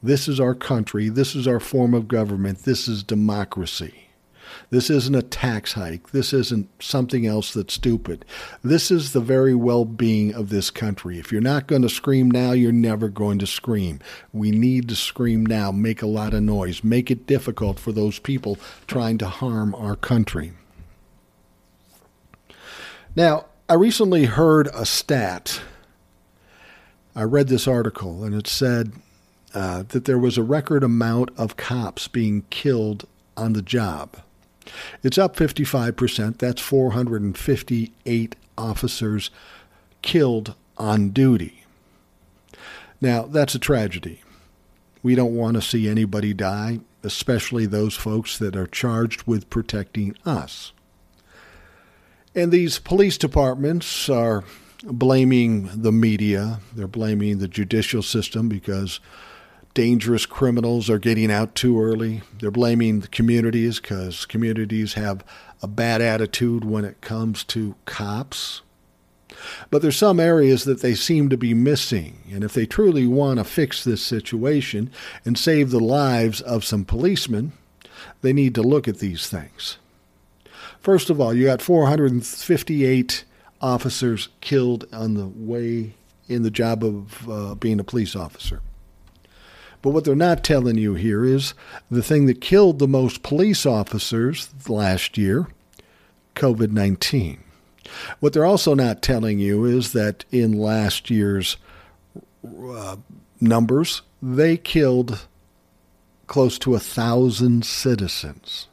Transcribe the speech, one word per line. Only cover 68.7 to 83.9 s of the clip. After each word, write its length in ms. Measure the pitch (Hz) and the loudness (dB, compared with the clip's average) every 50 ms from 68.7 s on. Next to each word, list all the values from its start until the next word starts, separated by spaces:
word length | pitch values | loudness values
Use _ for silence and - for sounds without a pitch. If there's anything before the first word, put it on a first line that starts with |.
| _ _ _ _ _ _ _ _ _ _ _ _ - - - - - - - - | _ _ _ _ _ _ _ _ _ _ _ _ -20 -18 -16 -16 -16 -16 -12 -2
But 120 | - 147 151 | -2 2 2
there's 140 | 156 135 | 2 2
some 240 | - - 208 190 170 | 4 4 4 4 6
areas 440 | 165 170 170 160 147 131 131 123 - | 4 6 6 6 6 6 6 4 4
that 160 | 139 131 113 | 0 -2 0
they 140 | - 127 117 | 2 0 0
seem 340 | 107 - - 170 156 147 139 | 0 0 0 2 2 4 2
to 80 | 131 | 2
be 160 | 120 123 120 117 | 0 0 2 2
missing. 640 | 113 120 139 151 - - - 127 101 80 78 - - - 85 | 4 4 4 2 0 0 -2 -2 -4 -4 -6 -12 -20 -18 -14
And 140 | 98 98 104 | -10 -8 -8
if 100 | 104 - | -4 -2
they 120 | 131 113 | -2 -2
truly 400 | 113 - - 214 202 170 147 127 | -2 0 2 4 4 4 4 2
want 320 | 123 123 135 143 139 135 120 | 2 2 2 2 2 0 0
to 60 | 104 | -2
fix 400 | - - - 156 131 - - - | -2 0 -2 0 0 -2 -4 -2
this 180 | 127 113 101 - | -2 -2 -2 -2
situation 880 | - 123 110 101 - - 113 113 135 151 147 139 - - 104 107 127 - - - - - - _ | -4 -6 -6 -6 -4 -6 -2 0 0 0 0 0 -2 -4 -6 -6 -6 -8 -14 -18 -18 -18 -12 _
and 140 | 120 120 - | -2 -2 0
save 320 | - - 160 151 143 131 | 2 2 4 4 4 4
the 100 | 123 120 | 2 2
lives 600 | 113 110 127 143 143 135 127 117 113 113 110 - | 2 2 2 2 2 2 2 2 2 0 -2 -4
of 240 | - - 120 113 101 | -6 -4 -4 -4 -2
some 200 | - - 104 95 | -2 -2 -2 -2
policemen, 680 | - - 110 135 180 202 160 - - 117 104 120 156 - - _ _ _ _ _ - - - - - - _ - | -2 -2 0 0 0 0 0 -2 -2 -4 -4 -4 -6 -8 -14 _ _ _ _ _ -20 -20 -20 -20 -20 -20 _ 0
they 100 | 131 131 | 2 2
need 220 | 143 139 131 117 | 4 2 2 2
to 80 | 120 110 | 2 2
look 260 | 120 143 151 123 123 | 4 2 2 2 -2
at 120 | 104 - | -6 -4
these 260 | - 101 87 82 - | -4 -6 -4 -6 -8
things. 500 | - - 87 73 69 _ - - - - - _ _ _ _ _ _ _ _ _ _ _ _ _ - - - - - - - | -8 -8 -8 -10 -12 _ -14 -14 -14 -14 -14 _ _ _ _ _ _ _ _ _ _ _ _ _ -20 -20 -20 -20 -20 -20 -8
First 280 | _ - 196 180 - - | _ 4 4 4 4 2
of 120 | 165 147 | 0 2
all, 120 | 135 113 117 | 2 2 4
you 120 | 123 127 | 4 4
got 160 | 135 127 123 - | 4 4 2 2
four 240 | - 180 165 151 | 2 4 4 6
hundred 240 | 135 147 156 147 135 | 4 4 4 2 2
and 160 | 123 123 117 | 2 0 -4
fifty-eight 960 | - - - - - 175 - - - 160 147 139 131 131 127 123 123 - - - _ _ _ _ - _ _ | -4 -12 -12 -2 0 0 0 0 -2 -2 0 2 4 4 2 2 0 -4 -8 -8 _ _ _ _ -20 _ _
officers 680 | - 131 127 120 - 131 | -2 -2 -2 0 -2 -4